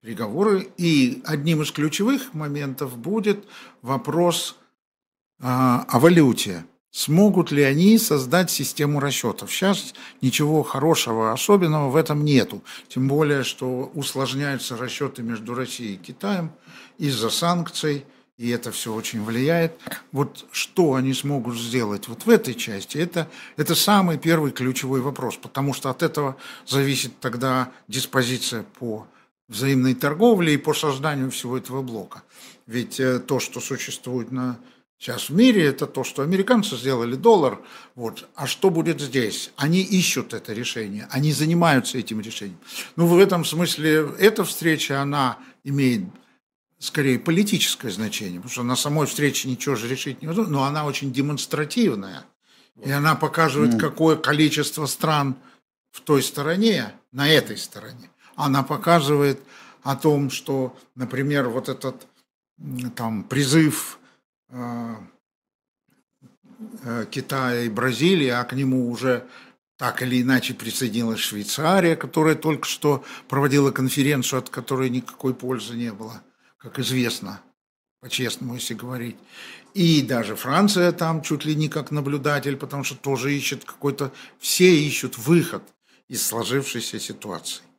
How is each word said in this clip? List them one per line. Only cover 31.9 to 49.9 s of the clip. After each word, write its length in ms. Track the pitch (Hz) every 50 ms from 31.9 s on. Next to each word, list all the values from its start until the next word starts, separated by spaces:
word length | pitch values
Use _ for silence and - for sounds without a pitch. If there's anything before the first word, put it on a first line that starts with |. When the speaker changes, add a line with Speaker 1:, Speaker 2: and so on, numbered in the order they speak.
| 117 107 92 - - - - _ _ - - - - _ _
Speaker 1:
Ведь, 320 | - 113 123 117 - - -
э, 180 | 131 131 127 120
то, 220 | - - 143 123
что 200 | - - - 123
существует 680 | - - 139 120 - - - - - 127 123 127 117 117
на, 260 | 127 127 127 127 123 123 - - _ _ _ _ _ _
сейчас 300 | - - 120 104 - -
в 40 | 139
мире, 300 | 180 240 262 226 202 165
это 220 | 143 135 - 151
то, 180 | - - 135 127
что 180 | - - - 139
американцы 540 | 151 185 190 196 196 254 226 - - 135
сделали 400 | 117 117 135 135 120 117 120 123
доллар. 420 | 131 156 233 226 196 151 127 101 - - - - - - - _
Вот. 320 | 123 120 113 104 - - - _
А 100 | - 143
что 240 | 120 - - - 190
будет 300 | 170 165 160 160 160 139
здесь? 500 | 147 135 120 139 120 104 92 - - - _
Они 240 | - 135 151 170 185 190
ищут 500 | 190 208 185 165 - - 131 120 - -
это 200 | 107 - - 110
решение, 560 | 107 123 - - 120 110 101 98 104 101 -
они 220 | - 135 143 156 147
занимаются 640 | 127 151 156 165 170 175 165 147 131 - - - 131
этим 220 | 104 - 113 110
решением. 380 | 101 110 107 - 104 101 90 - - - - - - - _
Ну, 100 | - 170
в 120 | 170 175 175
этом 260 | 196 196 190 175 151
смысле 640 | - 160 160 175 160 - - 151 156 151 156 156 139 - -
эта 240 | 185 214 220 - 185
встреча, 580 | - - - 160 165 160 143 - - 135 120 139
она 360 | 139 143 147 135 127 110 - - - - _ _
имеет 380 | 139 139 143 139 131 120 107 92 90 - - _ _ _ _ _ _ _ _ _ _ _ _
скорее 380 | - - - - 139 139 127 113
политическое 720 | - - 165 170 214 208 - 165 - - - - - 120
значение, 480 | 92 92 110 104 - - 110 95 90 87
потому 120 | 92 127 -
что 100 | - 120
на 140 | 120 127
самой 300 | 123 - 147 147 156 147
встрече 420 | 131 - - 147 143 131 - - 135
ничего 260 | 127 120 - 143 139
же 140 | 110 110
решить 340 | 120